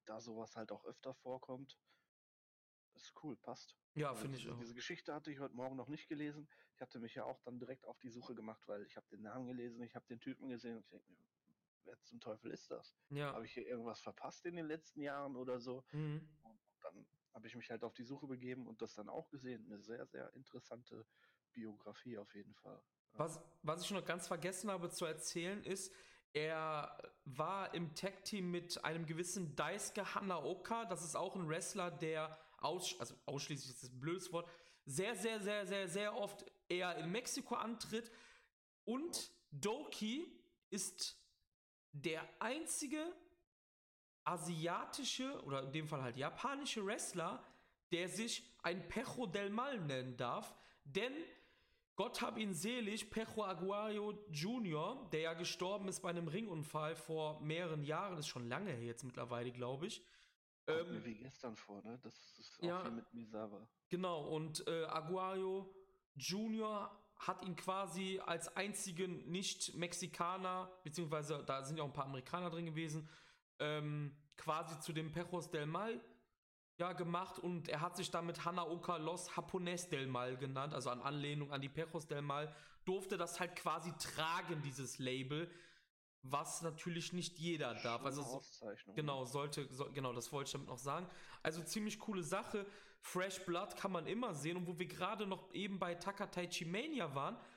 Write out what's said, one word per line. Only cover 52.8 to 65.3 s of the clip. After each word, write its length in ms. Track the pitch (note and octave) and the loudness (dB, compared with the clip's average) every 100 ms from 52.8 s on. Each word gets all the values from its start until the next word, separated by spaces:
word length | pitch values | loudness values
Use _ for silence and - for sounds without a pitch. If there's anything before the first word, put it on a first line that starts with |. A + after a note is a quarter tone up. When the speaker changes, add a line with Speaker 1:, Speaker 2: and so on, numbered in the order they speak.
| G#3 G#3+ - | 2 0 0
Speaker 2:
Pejo 320 | A3 A3 G#3+ | 0 0 2
Aguayo 720 | G3 E3+ F#3+ G3+ G#3+ G#3 G#3 G#3 - | 2 2 2 4 4 2 2 -2 -4
Junior, 800 | D3 F#3 B3 G3 D3+ F3 C4+ G3 | 0 2 4 4 4 2 0 0
der 80 | D#3 | 2
ja 120 | D#3+ | 2
gestorben 540 | E3 E3+ - F3+ G3+ F#3+ | 2 0 2 2 2 0
ist 120 | F3 | 0
bei 80 | F3+ | 2
einem 180 | E3+ E3 | 2 2
Ringunfall 680 | F3 A3 D#3+ D3 D#3 D3+ E3 | 0 0 0 0 2 2 0
vor 460 | - D#3 D#3 D3+ | 0 2 2 2
mehreren 420 | D3+ D#3+ F3 D3+ | 2 2 2 2
Jahren, 340 | C#3+ D#3 G3+ F3 | 2 2 2 0
ist 100 | D3 | -2
schon 200 | B2+ A#2+ | -2 0
lange 240 | C3+ G3+ | 0 2
her 120 | A#2+ | 0
jetzt 200 | A#2 A#2 | -2 -2
mittlerweile, 480 | B2+ C3 B2 A#2+ A#2+ | -4 -4 0 0 0
glaub 320 | B2 B2 C3+ | 0 0 0
ich. 200 | G3 - - - - _ _ _ - | -2 -4 -10 -20 -20 _ _ _ 2
Speaker 1:
Kommt 140 | D#3+ | 4
Speaker 2:
Ähm, 140 | F3 | 2
Speaker 1:
mir 120 | A2 A#2 | -2 -4
wie 100 | G#2+ | -6
gestern 400 | B2+ - B2 G#2 | -10 -6 -6 -6
vor, 260 | - G2+ | -8 -8
ne? 160 | G#2+ B2 | -6 -8
Das 120 | - - - - | -10 -14 -20 -18
ist 200 | - - | -16 -2
auch 60 | F3 | 0
Speaker 2:
ja. 140 | F3+ | 2
Speaker 1:
viel 80 | F3 | 0
mit 220 | A#2 A#2 | -4 -6
Misawa. 540 | A#2 A2 A2 G#2+ G2+ A2 _ - | -10 -6 -4 -4 -6 -14 _ -4
Speaker 2:
Genau, 380 | F3+ F#3 D#3+ D3 | 0 2 2 2
und, 360 | D#3 D#3 E3 - | 0 0 -2 2
äh, 180 | E3 D#3+ | 2 2
Aguayo 920 | D#3+ D#3 F#3 F#3 | 2 2 2 2